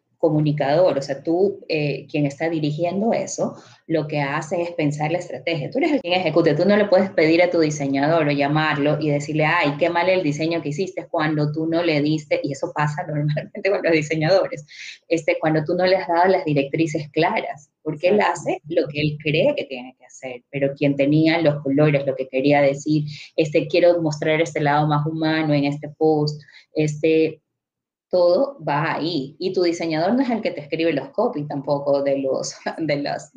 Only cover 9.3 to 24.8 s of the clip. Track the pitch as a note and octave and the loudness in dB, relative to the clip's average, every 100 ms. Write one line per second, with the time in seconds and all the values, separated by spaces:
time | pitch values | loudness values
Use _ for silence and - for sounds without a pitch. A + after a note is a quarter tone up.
9.3 | D3+ D3+ F3 D3 C#3+ E3+ E3+ F3+ F3+ D3+ | 0 2 4 2 2 0 2 2 2 0
10.3 | D3 D#3+ E3+ D3 D3+ F#3 - - E3+ D#3 | -2 -2 -2 -4 -4 -6 -8 -6 -2 0
11.3 | D3+ D3 D#3 D#3+ E3 E3+ D3+ D3 D#3 D3+ | 0 0 -2 -2 0 0 0 0 0 -2
12.3 | F3 C#3+ C3+ E3+ D#3 D3 E3 F3 D3 D3+ | -2 -2 -6 -6 -2 -2 -2 -4 -2 -2
13.3 | D3+ - G#3+ F#3+ G3+ E3 D#3+ D3+ D#3+ D#3 | -2 -6 -6 -2 0 2 0 0 -2 2
14.3 | F#3+ - D3+ - - - - _ E3 E3+ | 2 2 -6 -14 -18 -18 -20 _ 0 0
15.3 | F3 D#3+ D#3 D3+ F3 F#3 F#3 - E3+ F#3 | 0 2 0 0 0 2 2 2 2 4
16.3 | F#3 D#3 D3 C#3+ D#3 D#3+ D#3+ - D#3+ F3 | 4 2 0 0 0 -2 -2 -4 0 0
17.3 | A3 - - - _ D#3 - F3+ G#3 F#3 | 0 -6 -10 -18 _ -10 -2 2 2 2
18.3 | F3 - - D3+ E3+ D3+ C#3+ D3+ D3+ D3+ | -2 -4 -6 -2 -2 -2 -2 -2 -2 -2
19.3 | D#3 C#4 - - B2+ B2+ - B2 - C3 | 2 2 0 -6 -10 -14 -20 -20 -16 -14
20.3 | B2 _ C#3 C#3 C#3 C#3+ C#3 C#3 D3+ D#3+ | -14 _ -4 -4 0 0 2 2 4 4
21.3 | E3 D#3+ D3 C#3 C#3 D3+ C#3+ C3+ B2+ C3 | 2 2 0 -2 2 2 2 -2 -4 -4
22.3 | C3 C#3+ C#3+ C#3 C#3+ D3+ D3+ D3 - - | 0 2 4 4 0 -2 -2 -2 -10 -6
23.3 | - D#3 E3+ - E3+ F3 E3+ D#3 D3 D#3+ | -4 0 0 0 4 4 4 0 -2 0
24.3 | D#3 E3 D#3 D3 D3 | 0 0 0 0 2